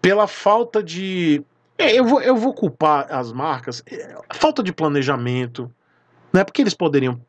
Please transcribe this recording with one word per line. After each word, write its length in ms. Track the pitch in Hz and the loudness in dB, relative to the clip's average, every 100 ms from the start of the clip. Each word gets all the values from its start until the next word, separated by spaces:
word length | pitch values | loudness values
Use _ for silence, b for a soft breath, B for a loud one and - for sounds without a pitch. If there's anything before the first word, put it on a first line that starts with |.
Pela 260 | 185 202 202 | 4 4 2
falta 560 | - 202 214 233 214 | 0 2 2 2 -2
de, 600 | 180 170 190 185 170 147 147 _ _ _ | -4 -8 -6 -2 2 0 -2 _ _ _
é, 220 | 311 226 | 2 4
eu 60 | |
vou, 180 | 240 277 | 4 2
eu 140 | 247 254 | 4 2
vou 180 | 247 | 0
culpar 520 | 285 190 127 156 147 - | -2 -4 0 2 2 0
as 220 | 143 120 | -6 -6
marcas, 500 | 120 151 131 117 120 - | -6 -4 -4 -8 -14 -14
é, 300 | - - - - | -16 -16 -18 -16
falta 300 | - 311 302 | 0 0 0
de 100 | 190 | -4
planejamento, 1000 | 175 160 143 131 135 120 123 123 120 120 _ _ _ _ _ _ | -2 -2 0 -2 -2 -2 -4 -6 -8 -14 _ _ _ _ _ _
né? 100 | 185 | 0
Porque 180 | 196 - | 0 0
eles 100 | 247 | -2
poderiam 480 | - 170 139 127 123 | 0 0 2 0 -4